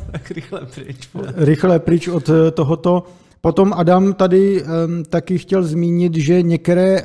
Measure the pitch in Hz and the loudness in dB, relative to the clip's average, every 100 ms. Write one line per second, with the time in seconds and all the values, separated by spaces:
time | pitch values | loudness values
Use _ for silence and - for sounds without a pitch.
0 | - - - 247 - 190 127 - 135 135 | -10 -14 -12 -16 -14 -16 -16 -18 -16 -18
1 | - 185 196 151 147 151 185 170 - 170 | -16 -14 -8 0 2 2 2 2 2 0
2 | 175 170 135 160 160 160 143 165 180 175 | 0 -4 2 2 2 0 -2 -2 0 0
3 | 175 - _ _ 165 165 196 175 170 180 | -2 -20 _ _ -2 2 0 2 2 4
4 | 196 196 185 185 196 190 143 165 165 170 | 2 0 2 2 2 0 -2 -4 -4 -6
5 | 156 170 - 180 - 190 170 165 170 170 | -4 -6 -2 -6 -2 -2 -2 -2 0 0
6 | 175 160 147 180 170 170 - 175 190 190 | 0 0 0 2 2 0 0 2 2 0